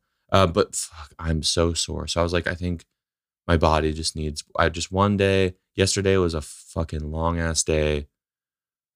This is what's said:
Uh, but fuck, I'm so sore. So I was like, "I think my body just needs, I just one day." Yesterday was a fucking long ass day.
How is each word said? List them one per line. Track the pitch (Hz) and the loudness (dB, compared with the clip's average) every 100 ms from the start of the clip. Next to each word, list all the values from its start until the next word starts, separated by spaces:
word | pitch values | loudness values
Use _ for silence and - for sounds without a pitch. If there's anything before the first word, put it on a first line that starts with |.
| _ _ _ | _ _ _
Uh, | 98 92 | 4 4
but | 95 - | 2 0
fuck, | - - - - - | -4 -10 -14 -18 -8
I'm | 82 78 | -2 -2
so | 73 87 85 | 0 0 0
sore. | 80 - 78 78 | 0 -6 -8 -4
So | 85 | -2
I | |
was | 85 | 0
like, | 87 80 | 0 -2
"I | |
think | 90 87 82 - _ _ _ _ _ - | -4 -6 -6 -10 _ _ _ _ _ 0
my | 82 | 4
body | 80 78 78 | 6 4 2
just | 78 80 82 | -2 -6 -4
needs, | 76 76 - - | -6 -6 -10 0
I | 85 | 0
just | 82 - | 0 -4
one | 95 101 101 | 0 2 2
day." | 98 95 92 - _ | 2 2 0 -2 _
Yesterday | - 95 101 98 95 | 0 0 2 2 2
was | 87 | 2
a | 80 | -2
fucking | - - - 85 80 78 76 | -10 -18 -10 -8 -6 -6 -6
long | 80 82 85 | -2 -2 0
ass | 82 80 | -2 -2
day. | - 78 76 73 73 _ _ _ _ _ _ _ _ | 0 0 2 0 -4 _ _ _ _ _ _ _ _